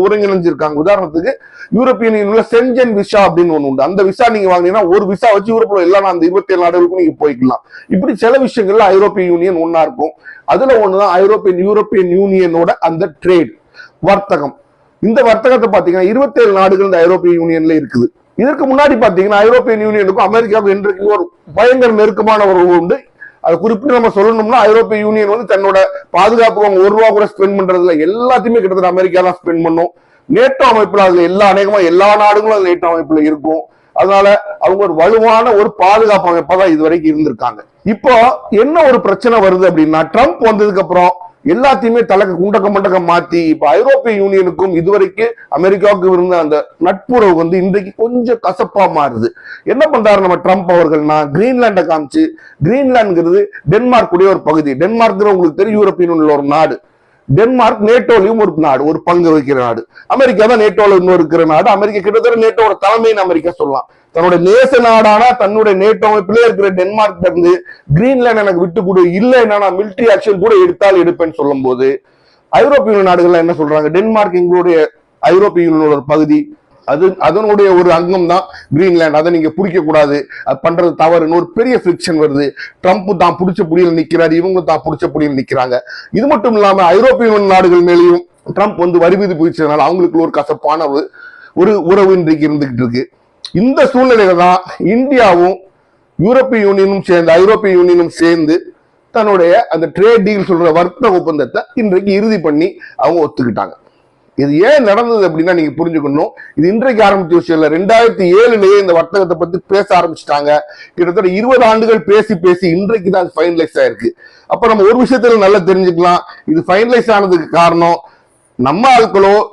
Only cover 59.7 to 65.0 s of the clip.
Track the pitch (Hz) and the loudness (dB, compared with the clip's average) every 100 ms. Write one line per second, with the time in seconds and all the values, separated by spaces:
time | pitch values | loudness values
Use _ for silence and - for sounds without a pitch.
59.7 | 113 - - - 240 254 202 220 233 214 | -6 -10 -14 -6 0 0 2 2 2 0
60.7 | 185 208 185 185 180 156 165 160 156 214 | 2 2 2 2 2 2 0 2 2 2
61.7 | 196 214 208 196 220 240 233 220 226 220 | 0 -2 -4 -2 0 0 0 0 2 0
62.7 | 196 196 226 226 208 185 165 170 - 147 | 0 -2 0 0 0 -2 -2 -4 -6 -6
63.7 | 135 - _ _ 165 180 170 180 233 262 | -6 -10 _ _ -2 0 2 2 2 4
64.7 | 262 233 226 | 2 4 4